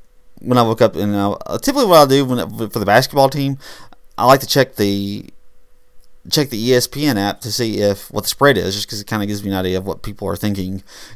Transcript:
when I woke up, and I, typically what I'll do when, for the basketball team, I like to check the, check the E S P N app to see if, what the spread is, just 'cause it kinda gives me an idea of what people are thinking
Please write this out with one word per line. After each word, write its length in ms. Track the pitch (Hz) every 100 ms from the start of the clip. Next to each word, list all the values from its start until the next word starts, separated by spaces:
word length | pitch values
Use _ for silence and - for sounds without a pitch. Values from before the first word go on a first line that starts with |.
| - _ - -
when 200 | 113 123
I 40 |
woke 200 | 113 113
up, 140 | 113 80
and 200 | 101 101
I, 180 | 101 - - 76
typically 240 | - 277 220
what 100 | 165
I'll 100 | 139
do 200 | 135 131
when, 420 | 120 87 110 110
for 100 | 110
the 60 |
basketball 460 | 101 113 135 143 135
team, 260 | 147 139 135 - - - - - -
I 80 | 120
like 140 | 139
to 60 | -
check 300 | 139 131 -
the, 480 | 101 101 101 104 - - - - - - - - - - -
check 200 | 156 135
the 80 | 107
E 160 | 120
S 120 | 123 123
P 200 | 139 147
N 100 | 104
app 240 | 101 -
to 100 | 113
see 280 | 110 113 104
if, 320 | 101 98 -
what 140 | 104
the 40 | -
spread 300 | - 139 110
is, 160 | 92
just 140 | 101 -
'cause 120 | 104
it 60 | 104
kinda 180 | 110
gives 180 | 101 104
me 80 | 98
an 60 | 95
idea 220 | 92 92
of 80 | 98
what 160 | -
people 260 | - 101 95
are 80 | 92
thinking 460 | 104 98 92 98 - - -